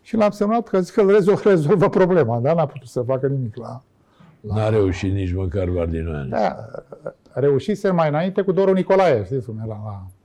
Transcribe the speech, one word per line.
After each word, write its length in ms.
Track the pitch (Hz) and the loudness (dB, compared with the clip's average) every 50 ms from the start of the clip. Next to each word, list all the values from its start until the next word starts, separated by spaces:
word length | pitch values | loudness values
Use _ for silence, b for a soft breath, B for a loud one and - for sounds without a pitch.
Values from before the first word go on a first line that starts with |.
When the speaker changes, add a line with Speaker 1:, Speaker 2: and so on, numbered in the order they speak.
Speaker 1:
Și 160 | _ - - | _ -4 0
l-am 140 | 220 214 208 | 2 2 2
semnat 380 | 202 - 202 208 226 233 226 - | 2 0 -2 0 0 -2 -2 0
că 120 | - 190 | -2 -2
zic 140 | 180 170 - | -2 0 0
că 60 | - | 2
îl 100 | 208 190 | 4 4
rezol-, 300 | 196 214 185 185 202 - - | 6 4 4 4 2 2 4
rezolvă 440 | 214 196 175 151 143 208 185 180 196 | 4 4 4 4 2 2 4 4 2
problema, 500 | - 208 190 175 185 175 147 113 117 120 | 4 4 2 4 4 2 2 2 0 0
dar 140 | 120 139 165 | 0 0 2
n-a 120 | 170 160 | 2 0
putut 220 | 135 - 139 - - | -2 -4 -12 -20 -8
să 120 | - 131 120 | -6 -6 -4
facă 240 | 117 131 131 131 | -2 -4 -2 -2
nimic 300 | 139 139 135 127 113 107 | -2 -2 -2 -4 -6 -8
la... 260 | - 113 123 123 123 _ _ _ b b b b b b b b b | -12 -14 -14 -14 -16 _ _ _ b b b b b b b b b
la 140 | _ 107 98 | _ -4 -2
Speaker 2:
N-a 140 | 110 107 107 | 0 0 2
reușit 440 | 110 110 101 95 90 92 - 98 95 | 2 2 2 2 0 -2 -2 -2 -2
nici 220 | 98 98 92 87 | -2 -2 -2 -2
măcar 340 | 92 95 90 - 101 92 87 | -2 -4 -2 -2 -2 -2 -2
Vardinoianis. 640 | 90 87 85 82 82 82 80 82 80 73 69 65 | -2 -2 -2 -2 -2 -4 -4 -6 -6 -6 -8 -6
Speaker 1:
Da, 260 | 62 - 107 90 - - - - - - - _ - - - - - _ _ _ _ | -4 -2 -2 -2 -4 -6 -14 -14 -16 -18 -18 _ -20 -14 -14 -14 -14 _ _ _ _
reușise 580 | 127 127 143 143 131 135 - 208 - - 202 | -2 0 2 2 0 0 -2 -6 -2 -2 -2
mai 180 | 185 170 165 156 | 0 2 0 0
înainte 340 | 147 151 170 190 185 - 196 | 0 -2 -2 -2 -2 -2 -2
cu 100 | 196 180 | -2 0
Doru 200 | 170 196 196 190 | 2 2 2 2
Nicolae, 520 | 190 180 - 190 196 190 175 143 110 101 | 2 2 2 2 4 4 4 4 2 0
știți 220 | - 131 135 113 | -4 -6 -6 -6
cum 120 | 120 110 110 110 | -8 -10 -10 -10
era 160 | 110 110 104 107 | -10 -10 -10 -10
la 220 | 107 101 98 92 92 92 _ | -12 -12 -12 -14 -18 -20 _